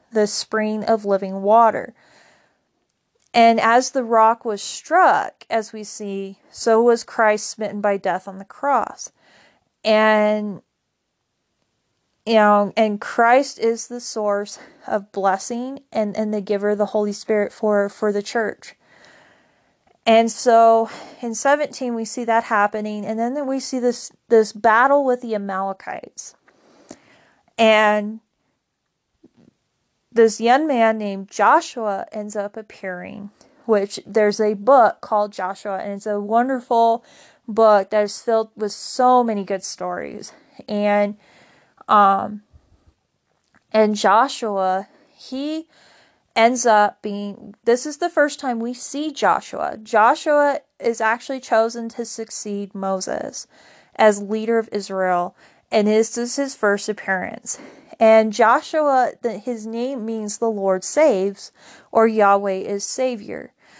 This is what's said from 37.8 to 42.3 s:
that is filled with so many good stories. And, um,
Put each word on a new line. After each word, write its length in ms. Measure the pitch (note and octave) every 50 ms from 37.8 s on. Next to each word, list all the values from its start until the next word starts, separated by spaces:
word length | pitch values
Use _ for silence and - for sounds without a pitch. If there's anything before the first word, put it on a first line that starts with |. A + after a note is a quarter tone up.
| F#3+ F#3+
that 140 | A3 G#3+ G#3
is 180 | G3+ - -
filled 300 | - A#3+ A3+ A3 A3 G#3+ _
with 160 | - G#3+ G3+ -
so 500 | - - - - - B3 B3+ B3+ B3 A#3+
many 200 | A3+ A3 G3+ F#3+
good 200 | - G3 F#3+ -
stories. 680 | - - - F3+ F3+ F3 F3 D3+ - - G#3 - - - _ _ _ _ _ - -
And, 480 | G#3+ G#3 G#3 G#3 G#3 G#3 G#3 G3+ G#3 _ _ _ _ _ _ _ _ _ _ _ _ _ - -
um, 560 | A3 G#3 G3+ G3 G3 G3 G3+ G#3